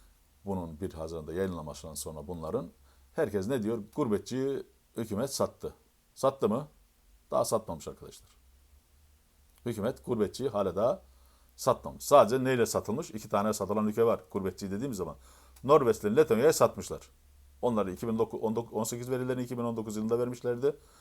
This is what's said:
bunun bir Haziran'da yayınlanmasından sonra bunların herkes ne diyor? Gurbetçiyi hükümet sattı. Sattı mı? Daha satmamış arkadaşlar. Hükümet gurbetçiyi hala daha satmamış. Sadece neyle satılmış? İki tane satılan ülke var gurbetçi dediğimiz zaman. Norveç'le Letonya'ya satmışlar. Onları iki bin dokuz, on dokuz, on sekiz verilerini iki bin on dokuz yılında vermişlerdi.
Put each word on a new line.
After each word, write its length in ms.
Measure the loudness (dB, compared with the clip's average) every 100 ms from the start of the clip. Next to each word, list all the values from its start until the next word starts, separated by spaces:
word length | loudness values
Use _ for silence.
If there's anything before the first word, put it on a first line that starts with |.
| -20 _ _ _
bunun 360 | -6 -6 -6 -8
bir 120 | -8
Haziran'da 400 | -8 -8 -8 -6
yayınlanmasından 640 | -4 -2 -4 -8 -12 -12
sonra 320 | -12 -10 -10 -10
bunların 420 | -8 -4 -4 -6 -14 _ _ _
herkes 340 | -4 -2 0 -2
ne 140 | -2
diyor? 160 | -2 -4 -6
Gurbetçiyi 680 | -4 0 -2 -2 -4 -2 -4 -8 _ _ -10
hükümet 380 | -6 -4 -2
sattı. 400 | -2 -2 -4 -14 -14 _ _ _
Sattı 340 | -2 0 2 0
mı? 200 | 0 -4 -14 _ _ _ _ -4
Daha 140 | -2
satmamış 440 | 0 -2 -2 -10 -10
arkadaşlar. 420 | -14 -16 -20 -20 _ _ -20 _ -20 _ _ _ _ _ _ _ _ -8
Hükümet 400 | -4 -4 -4 -4
gurbetçiyi 420 | 0 0 -2 -2
hala 280 | 0 0 2
daha 260 | 0 0 -8 -20 -20 _ _ -4
satmamış. 480 | 0 0 -2 -10
Sadece 400 | 6 8 8 4
neyle 220 | 2 2 2
satılmış? 440 | 0 -2 -4 -6
İki 180 | -10 -2
tane 240 | 0 0
satılan 340 | 0 -2 0 0
ülke 180 | 2
var 160 | 2 2 -2
gurbetçi 400 | -6 -4 -6 -8
dediğimiz 260 | -6 -6 -6
zaman. 200 | -8 -10 -18 -20 -20 -4
Norveç'le 400 | 6 6 6 2
Letonya'ya 480 | 4 4 6 6 4
satmışlar. 580 | 6 4 2 -10 -10 -12 _ -20 -20 -20 -4
Onları 300 | 0 0 0
iki 160 | -4 -2
bin 100 | 0
dokuz, 240 | 0 -2
on 140 | -2 -2
dokuz, 160 | -4
on 120 | -4
sekiz 260 | -4 -6 -4
verilerini 320 | -4 -2 -4
iki 160 | -4 -4
bin 40 |
on 140 | -4 -4
dokuz 200 | -4 -4
yılında 220 | 0 0
vermişlerdi. 580 | 0 -2 -4 0 0 -2 -8 -20